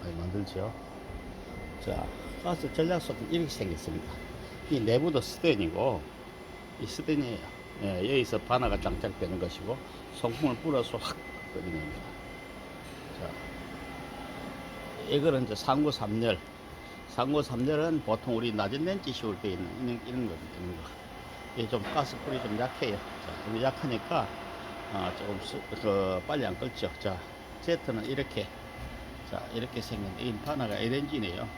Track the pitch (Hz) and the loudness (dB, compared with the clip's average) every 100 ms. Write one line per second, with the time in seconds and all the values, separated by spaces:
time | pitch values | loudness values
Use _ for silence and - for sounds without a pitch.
0 | 87 82 87 98 98 95 104 - - - | -4 -2 0 0 -2 -2 -2 -4 -10 -10
1 | - - - - - - - - - - | -8 -8 -8 -10 -10 -8 -8 -6 -2 0
2 | - - - - 180 175 139 113 160 175 | -2 -6 -8 -4 -2 0 0 2 4 4
3 | - 110 113 165 156 - 101 82 - 80 | 0 -4 0 2 2 0 -2 -2 -2 -4
4 | - - - - - - - 147 113 120 | -4 -8 -8 -10 -10 -10 0 4 8 8
5 | 165 143 - - 170 120 85 90 127 95 | 8 4 2 4 6 8 4 4 4 2
6 | 69 - - - - - - - 131 - | -2 -12 -14 -14 -14 -14 -14 -8 -6 -4
7 | 156 151 127 101 - - - - 101 92 | 2 2 2 -2 -6 -12 -12 -4 0 2
8 | 101 135 120 107 - 127 120 101 101 92 | 4 6 6 2 4 4 6 4 2 0
9 | 110 95 90 92 87 - 95 131 - - | -2 0 0 0 0 -2 -4 -4 -4 -12
10 | - - 120 117 151 120 160 139 117 113 | -12 -2 0 4 2 2 4 4 4 0
11 | - - - - - 92 90 80 76 - | -4 -6 -8 -10 -8 -6 -4 -4 -4 -6
12 | - - - - - - - - - - | -8 -10 -10 -10 -12 -12 -12 -12 -12 -12
13 | - - - - - - - - - - | -10 -6 -6 -6 -8 -8 -8 -8 -8 -8
14 | - - - - - - - - - - | -8 -8 -8 -8 -8 -8 -10 -8 -8 -8
15 | - 143 156 135 117 104 - 135 147 135 | 2 6 8 6 4 0 4 6 6 4
16 | 107 110 117 92 - - - - - - | 2 4 4 4 0 -12 -14 -12 -12 -12
17 | - - 127 147 139 123 127 151 165 160 | -8 0 4 4 4 2 4 4 4 2
18 | 117 110 - 113 120 107 101 135 165 196 | 4 2 4 2 4 4 2 2 2 2
19 | 139 120 110 92 104 90 87 87 123 120 | 0 0 0 0 0 0 -2 -2 0 -2
20 | 120 123 117 82 80 90 90 85 76 - | -2 -2 0 -2 -8 -6 -6 -6 -8 -10
21 | - - - - - - 110 117 98 151 | -12 -12 -12 -12 -8 -2 0 2 2 2
22 | 139 120 - 131 120 107 127 - 127 101 | 2 -2 -2 -2 0 0 0 2 0 0
23 | - - - 82 104 113 131 131 143 117 | -4 -8 -8 -6 -2 2 2 2 0 0
24 | - 170 101 - - - - - - 98 | 2 2 2 -4 -8 -8 -8 -8 -4 -2
25 | 92 90 101 98 - - - 104 107 98 | 0 -2 -2 -4 -4 -6 -6 0 4 6
26 | 95 92 - 147 107 92 131 - 90 - | 6 2 2 0 2 0 -4 0 -2 0
27 | 101 90 - - - - - 170 - 113 | -2 -2 -6 -12 -12 -6 0 2 2 -2
28 | 113 135 - - 98 - - - - - | 0 0 0 -2 -2 -6 -12 -8 -8 -8
29 | - - - 95 - 117 120 120 107 107 | -10 -10 -6 -6 -4 -4 -2 -4 -4 -4
30 | 101 95 123 104 - 147 117 101 110 135 | -4 -2 -2 -2 -2 0 0 2 2 2
31 | 143 147 98 90 117 | 2 0 0 -2 -4